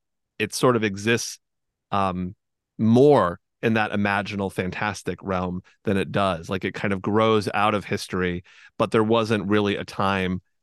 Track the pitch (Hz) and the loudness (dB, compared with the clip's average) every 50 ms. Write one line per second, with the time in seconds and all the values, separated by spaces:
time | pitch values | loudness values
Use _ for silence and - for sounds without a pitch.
0 | _ _ _ _ _ _ _ - 107 101 - - - 131 123 113 107 107 95 101 | _ _ _ _ _ _ _ -6 -6 -6 -4 0 2 2 2 4 0 -2 -4 -2
1 | 101 113 120 113 - - - - _ _ _ _ _ _ _ _ _ - 101 101 | 0 0 0 0 -2 -6 -12 -16 _ _ _ _ _ _ _ _ _ -4 -2 0
2 | 98 95 90 90 90 90 98 _ _ _ _ _ _ _ _ - 110 110 113 123 | 0 0 -2 -4 -6 -8 -10 _ _ _ _ _ _ _ _ 0 2 4 6 8
3 | 139 147 143 123 95 87 85 - _ _ _ - - 117 110 113 107 104 - 104 | 8 8 8 6 4 2 0 -6 _ _ _ -4 -2 0 2 2 0 0 0 -2
4 | 101 101 101 101 98 98 104 98 98 92 - - 95 90 90 - 107 107 98 - | 0 0 0 -2 -2 -4 -4 -4 -4 -6 -4 -4 -6 -6 -4 -4 -4 -4 -6 -6
5 | - - 90 - - 95 95 90 92 92 90 90 - _ _ _ - 113 98 95 | -8 -8 -10 -8 -6 -4 -4 -2 -2 -4 -6 -8 -12 _ _ _ -4 -2 -2 -2
6 | 82 71 110 101 98 95 90 82 85 95 101 95 - 98 - - - 107 98 92 | -2 -2 0 0 0 0 0 -2 -6 -6 -8 -4 -4 -6 -6 -4 -4 -4 -4 -4
7 | - 107 101 110 110 110 110 107 98 110 - 104 101 107 107 101 - - 104 98 | -4 -2 0 2 4 4 2 2 0 -2 -2 0 0 2 2 0 -2 -4 -6 -6
8 | - - - 92 92 90 87 90 - _ - - - - _ - 113 95 - 113 | -6 -6 -4 -2 -2 -2 -4 -6 -10 _ -20 -20 -20 -16 _ -4 -2 2 2 2
9 | 110 107 113 117 113 107 113 104 87 98 104 104 104 101 101 - 92 - - - | 4 4 2 2 2 2 0 -2 0 2 2 2 2 2 -2 -2 -6 -10 -4 -2
10 | 101 98 98 95 92 92 92 87 _ _ _ _ | 0 2 2 2 0 -2 -2 -4 _ _ _ _